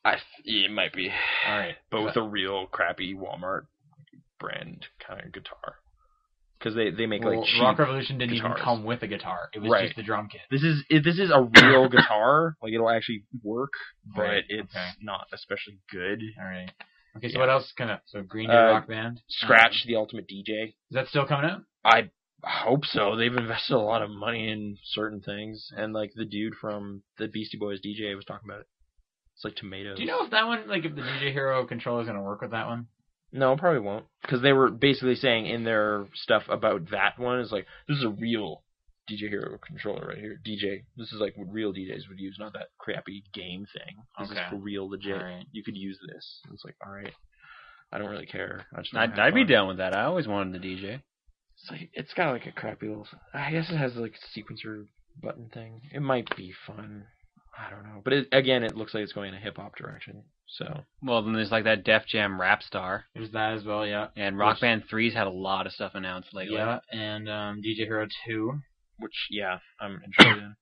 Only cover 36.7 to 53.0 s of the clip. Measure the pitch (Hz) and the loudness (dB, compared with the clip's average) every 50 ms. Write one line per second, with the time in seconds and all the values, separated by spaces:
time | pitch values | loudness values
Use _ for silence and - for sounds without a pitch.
36.7 | 104 98 80 85 104 98 98 104 - - 123 123 123 127 120 107 110 98 92 - | 2 2 -2 -4 0 2 2 2 2 0 -2 -2 -2 -2 -2 -4 -6 -6 -6 -8
37.7 | - - _ - 147 139 131 110 101 104 117 117 117 110 101 85 78 - _ _ | -20 -18 _ -4 -2 0 0 -2 -2 -2 -2 -2 -2 -2 -2 -6 -10 -12 _ _
38.7 | _ _ _ _ _ _ _ - 107 101 104 104 101 98 - - 107 104 - - | _ _ _ _ _ _ _ -12 -10 -8 -6 -6 -6 -6 -6 -8 -10 -14 -16 -18
39.7 | - - - 104 - - - - - - 104 107 107 - 104 107 107 101 101 98 | -14 -8 -6 -6 -6 -6 -8 -10 -10 -10 -12 -12 -14 -12 -10 -10 -8 -6 -4 -6
40.7 | 98 98 - _ _ 120 113 - 110 104 104 95 - 104 101 90 101 110 110 104 | -6 -8 -12 _ _ -16 -14 -12 -6 -4 -4 -4 -4 -10 -14 -8 -6 -4 -4 -4
41.7 | 92 95 92 95 - - - 98 95 95 95 95 98 101 107 107 - 107 101 - | -4 -6 -10 -10 -10 -12 -12 -16 -14 -12 -12 -12 -12 -12 -14 -12 -12 -14 -14 -14
42.7 | _ _ - - 104 104 - - 98 101 101 _ - 101 90 92 90 92 104 - | _ _ -10 -8 -8 -8 -8 -12 -16 -16 -16 _ -16 -14 -12 -12 -12 -12 -14 -14
43.7 | - - - - 98 104 113 _ _ - 98 98 101 98 87 87 104 101 98 104 | -16 -18 -16 -16 -20 -20 -20 _ _ -14 -14 -10 -8 -8 -8 -6 -8 -8 -8 -8
44.7 | 101 98 98 95 98 95 98 98 98 92 90 90 90 90 - - - 110 101 117 | -8 -8 -8 -8 -10 -10 -8 -6 -6 -6 -8 -10 -12 -14 -16 -16 -16 -12 -10 -10
45.7 | 107 95 95 98 95 - - - - - - - - - - - 104 101 - - | -10 -8 -10 -10 -12 -12 -16 -18 -18 -16 -18 -20 -20 -20 -20 -20 -20 -18 -20 -20
46.7 | - _ - 98 98 101 101 - - _ - _ _ _ - - - - - - | -18 _ -18 -16 -16 -14 -14 -16 -16 _ -20 _ _ _ -20 -20 -20 -20 -20 -20
47.7 | - _ _ _ - - 104 101 104 - - - - 92 92 92 95 98 98 _ | -20 _ _ _ -10 -10 -8 -8 -10 -12 -12 -12 -10 -10 -8 -8 -10 -14 -14 _
48.7 | - 90 87 - - 113 113 117 104 101 104 143 190 254 262 175 127 107 98 95 | -14 -12 -12 -6 0 2 2 2 4 6 6 6 8 6 6 8 8 6 6 4
49.7 | 92 92 92 92 92 101 113 147 180 180 151 110 101 101 98 92 92 90 92 95 | 0 -2 -2 0 0 0 0 2 0 0 0 0 -2 -2 -2 -2 -4 -8 -8 -8
50.7 | 92 92 98 98 117 135 _ _ _ _ _ - _ _ _ _ _ _ - - | -8 -8 -8 -10 -10 -12 _ _ _ _ _ -20 _ _ _ _ _ _ -16 -16
51.7 | - - - - - - - - - - 175 151 127 113 - - - - - 110 | -14 -14 -14 -12 -12 -12 -12 -8 -2 0 0 0 0 -2 -6 -12 -12 -10 -10 -10
52.7 | 101 _ 110 107 107 107 | -8 _ -10 -10 -10 -10